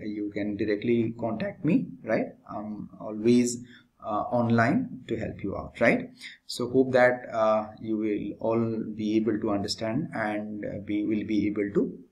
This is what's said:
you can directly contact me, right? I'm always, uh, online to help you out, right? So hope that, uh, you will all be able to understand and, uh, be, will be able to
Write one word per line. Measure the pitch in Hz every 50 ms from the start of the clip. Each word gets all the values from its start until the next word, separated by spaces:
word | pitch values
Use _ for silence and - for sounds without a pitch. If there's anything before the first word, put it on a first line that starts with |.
| 110
you | 107 104 107 104 104 -
can | 104 104 104 101
directly | 98 110 104 104 101 - 120 120 117 113 110 113 -
contact | 117 113 110 - 202 202 - - -
me, | 151 196 269 - - - - -
right? | 107 110 170 262 - - _ _ -
I'm | - 107 107 107 107 101 - - - -
always, | - 110 107 107 107 117 120 123 120 120 120 - - - - - _ _ _ _ -
uh, | 110 107 104 - - 123
online | 120 117 117 117 117 117 123 175 254 - - - - - -
to | 117
help | 104 104 - - - -
you | 98 -
out, | - - - - -
right? | 117 131 208 254 - - - - - - - _ _
So | - - - 123 120
hope | 131 131 131 131 123
that, | 123 123 127 123 123 - -
uh, | 120 110 110 110 107 107 107 - - -
you | 113 110 107 107
will | 110 107 104 95 - 104 - - - 113
all | 113 117 113 113 113 110 - - 104
be | 107 107 107 107
able | 110 110 117 104 -
to | - 110
understand | 101 101 95 95 - - 117 110 117 143 170 - -
and, | 120 110 107 107 104 107 107 107 104 104
uh, | - - 101 98
be, | - 104 104 104
will | 107 110 104 98
be | 104 110 104 104 104
able | 101 107 101 101 -
to | 190 262 - - - - _